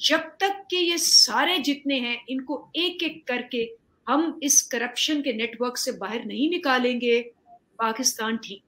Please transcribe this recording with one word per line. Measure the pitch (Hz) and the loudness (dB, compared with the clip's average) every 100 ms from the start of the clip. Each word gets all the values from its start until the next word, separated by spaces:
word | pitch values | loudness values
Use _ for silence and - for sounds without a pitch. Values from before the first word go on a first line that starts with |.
जब | - 311 | 2 2
तक | 320 - 392 392 - | 0 -2 -2 -2 -4
कि | 359 | 0
ये | 339 339 | 0 0
सारे | - - 247 226 311 359 | 6 6 6 4 2 2
जितने | 277 277 269 269 | 0 -2 0 0
हैं | 240 240 - | 0 -4 -6
इनको | 269 262 277 - 302 | -8 -4 -8 -6 -2
एक-एक | 359 349 320 - - | -2 -2 -6 -6 -6
करके | 247 247 247 226 - _ _ - | -6 -4 -4 -4 -8 _ _ 0
हम | 277 330 311 | 2 2 -2
इस | 285 269 | 0 0
corruption | - 240 240 240 - 302 | 0 -2 -4 -2 -2 0
के | 277 | 0
network | 220 233 226 247 247 | -2 -4 -2 -4 -2
से | 262 | -6
बाहर | 196 196 226 208 | -6 -6 -6 -6
नहीं | 208 302 | -2 0
निकालेंगे, | 349 302 254 247 247 240 233 240 - _ - _ - | 0 2 2 2 0 2 2 0 -12 _ -20 _ -4
पाकिस्तान | 226 226 247 - 220 220 | -2 0 0 0 -4 -4
ठीक | - 196 | -6 -14